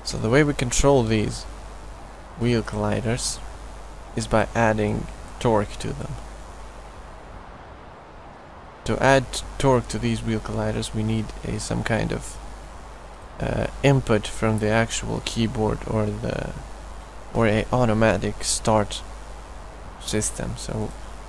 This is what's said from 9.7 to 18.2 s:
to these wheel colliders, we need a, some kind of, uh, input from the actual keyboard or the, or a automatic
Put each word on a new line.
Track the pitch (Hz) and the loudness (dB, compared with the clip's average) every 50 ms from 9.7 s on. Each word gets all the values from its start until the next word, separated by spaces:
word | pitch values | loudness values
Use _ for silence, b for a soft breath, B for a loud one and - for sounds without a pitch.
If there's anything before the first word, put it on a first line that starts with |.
| 127 120 117 - | 6 6 4 0
to | - 110 | -4 0
these | 120 117 113 110 | 0 0 0 0
wheel | 117 113 110 107 | 0 0 0 0
colliders, | - - 107 110 107 110 110 113 110 - - | -2 -2 -2 0 0 0 0 -2 -4 -2 -2
we | 110 | -2
need | 107 110 110 113 107 - - - | 0 2 0 0 -2 -4 -8 -8
a, | - 113 113 107 | -6 -4 -4 -4
some | - - 113 117 | -2 -2 -2 -2
kind | 110 - 117 107 110 113 | 0 0 2 2 2 0
of, | 113 113 - - - - - - - - - - - - - - - - - - - - - - - - | -2 -4 -4 -8 -12 -12 -12 -12 -14 -14 -14 -16 -16 -16 -16 -16 -16 -16 -16 -16 -16 -16 -16 -16 -8 -4
uh, | - 117 117 113 - - - - | -4 -2 0 0 -2 -2 -2 4
input | - 139 139 131 - - 113 104 - - | 4 6 6 6 4 4 2 2 2 -2
from | - - 110 110 110 107 | -4 0 2 2 2 4
the | 107 107 | 2 4
actual | 110 113 113 113 - - - 113 110 117 - | 4 4 2 2 0 -4 -4 -4 -4 -4 -4
keyboard | - - 117 113 110 - 113 107 107 113 - - - | -4 0 0 0 2 2 2 0 0 0 -2 -4 -2
or | 113 110 107 | 0 0 0
the, | 107 104 110 117 113 - - - - - - - - - - - - - - - - - - - - - | 0 -2 -2 -4 -2 -2 -2 -4 -6 -6 -8 -10 -12 -12 -12 -12 -12 -12 -12 -14 -14 -14 -14 -14 -4 2
or | 113 117 107 | 4 4 6
a | 104 110 - - | 4 4 2 2
automatic | - 127 123 113 107 110 113 113 92 95 | 4 4 4 4 6 6 6 6 6 4